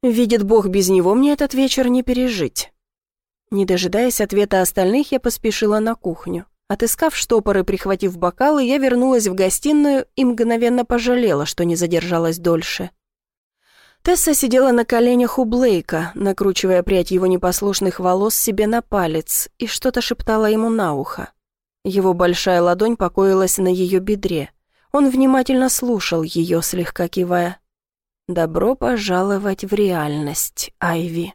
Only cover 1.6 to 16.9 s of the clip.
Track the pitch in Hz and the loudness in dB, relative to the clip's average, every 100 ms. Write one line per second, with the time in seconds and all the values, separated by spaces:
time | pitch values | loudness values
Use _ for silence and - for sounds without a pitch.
1.6 | 269 - 254 247 247 247 254 214 147 - | 0 2 0 0 0 0 0 -2 -4 -6
2.6 | - _ _ _ _ _ _ _ _ 196 | -12 _ _ _ _ _ _ _ _ -2
3.6 | 190 180 180 202 247 240 202 196 208 190 | 0 0 0 0 0 0 -2 0 2 2
4.6 | 180 - 185 240 294 262 247 - 226 208 | 0 0 0 2 0 -2 -2 -2 -4 -2
5.6 | 214 214 214 226 - 165 - 175 185 _ | 0 0 -2 -4 -6 -8 -8 -10 -10 _
6.6 | _ 202 233 - 320 - - 233 208 196 | _ -4 -2 0 -2 -2 0 0 2 0
7.6 | 180 196 196 190 196 175 175 - 269 302 | 0 -4 -4 -2 -2 -2 -4 0 0 2
8.6 | 247 277 269 240 254 254 214 190 190 - | 2 0 2 2 2 2 0 0 0 0
9.6 | 285 302 294 277 - - 262 233 233 233 | 0 2 4 2 -2 -2 0 2 0 2
10.6 | 240 247 240 240 233 247 233 147 151 - | 2 0 0 -2 0 0 2 0 -2 -2
11.6 | 175 165 175 170 170 175 165 165 170 170 | -2 0 0 0 0 -2 -2 -2 0 0
12.6 | 160 - 180 _ _ _ _ _ _ _ | -2 -8 -10 _ _ _ _ _ _ _
13.6 | _ _ _ _ - 349 - 294 262 254 | _ _ _ _ 0 2 2 0 2 4
14.6 | 262 240 233 233 247 247 240 - 240 240 | 4 4 2 2 4 2 0 0 -2 2
15.6 | 254 185 - 160 170 - 196 190 196 190 | 2 2 -2 -6 -6 -4 -4 0 0 0
16.6 | 190 180 180 | 2 2 2